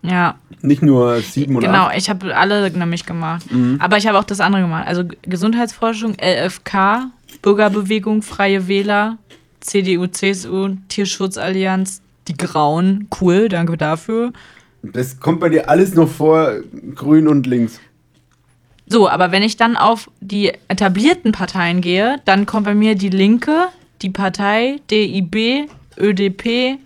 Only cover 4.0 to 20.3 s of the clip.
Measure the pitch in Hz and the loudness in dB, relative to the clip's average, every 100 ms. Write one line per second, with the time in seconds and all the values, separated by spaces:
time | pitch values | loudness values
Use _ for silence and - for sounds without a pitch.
4 | 214 202 208 196 175 196 175 160 - 175 | 2 0 0 -2 0 2 0 -2 -4 -4
5 | 175 - - 180 202 233 233 - 226 220 | -4 -8 -8 -4 0 0 -2 -2 -4 -2
6 | 226 196 - - 180 - - 196 196 226 | -6 -4 -2 0 -2 -6 -6 0 2 0
7 | 262 - _ - - 202 214 202 190 214 | -4 -14 _ -4 0 4 2 0 -2 -2
8 | 202 214 208 - 202 196 185 196 202 202 | 0 -2 -2 -2 0 0 0 -2 0 0
9 | 208 226 _ - _ _ - 202 190 175 | -2 -6 _ -20 _ _ -2 -2 0 0
10 | 180 - 196 196 - 185 196 190 - - | -2 -2 -4 -4 -6 -4 -4 -6 -8 -6
11 | 196 - 190 190 180 190 190 190 190 - | -4 -4 -6 -4 -4 -2 0 -2 -4 -8
12 | _ _ - 151 180 160 147 156 185 196 | _ _ -12 -8 -4 0 0 2 0 0
13 | 208 - 185 180 220 180 165 165 151 160 | -4 -2 2 4 2 0 -2 -2 -2 -4
14 | - 226 240 - - - _ _ 104 123 | -4 -4 -4 -8 -20 -20 _ _ -12 -6
15 | 127 - - 165 170 160 - 175 190 165 | -8 -4 -2 0 2 2 4 2 4 4
16 | 160 - 151 160 151 107 - - - 131 | 2 2 2 4 2 -2 -10 -16 -16 -10
17 | 135 156 156 143 131 123 113 - _ _ | 4 4 6 2 2 0 -2 -4 _ _
18 | _ _ _ _ _ _ _ _ _ 226 | _ _ _ _ _ _ _ _ _ 4
19 | 190 - 180 190 214 214 233 233 214 226 | 4 4 2 2 0 2 0 4 2 2
20 | - _ 196 | -4 _ -8